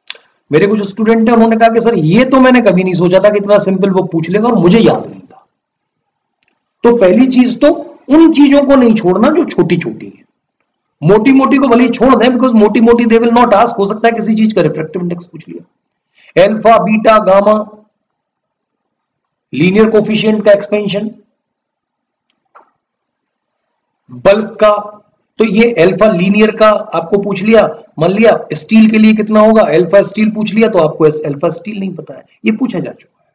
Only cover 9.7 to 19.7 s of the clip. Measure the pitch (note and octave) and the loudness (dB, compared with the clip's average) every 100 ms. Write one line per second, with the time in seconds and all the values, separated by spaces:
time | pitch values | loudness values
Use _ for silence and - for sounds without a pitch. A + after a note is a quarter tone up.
9.7 | E3+ A#2 - G2+ - _ _ _ _ _ | -2 -4 -12 -16 -20 _ _ _ _ _
10.7 | _ _ _ D3+ G#3+ A3 C4+ B3+ C4+ C4+ | _ _ _ 0 2 4 2 2 0 2
11.7 | A#3 B3 - C4+ A3 A#3+ B3 C4 A3+ G#3 | 2 0 0 0 2 0 0 0 2 2
12.7 | B3 A#3 A#3+ A#3 A3+ A#3 A#3+ A#3+ G3+ A#3+ | 2 2 2 2 0 2 2 2 2 0
13.7 | - G3 A3 A#3 A3 G#3+ A3 G#3+ F#3+ D#3 | -2 -6 -2 -2 -2 -4 0 0 0 -2
14.7 | D#3 D#3 F3+ F3 E3+ - D#3 - E3 - | -4 -10 -8 -8 -10 -14 -20 -20 -20 -20
15.7 | _ _ _ _ _ _ - G3 A3 A3 | _ _ _ _ _ _ 0 0 2 2
16.7 | A3 - G#3+ A3+ A3 F#3 G3 G3+ G#3+ G#3 | 2 2 -2 0 0 2 2 2 -2 -4
17.7 | - _ _ _ _ _ _ _ _ _ | -16 _ _ _ _ _ _ _ _ _
18.7 | _ _ _ _ _ _ _ _ B2+ F3 | _ _ _ _ _ _ _ _ -4 0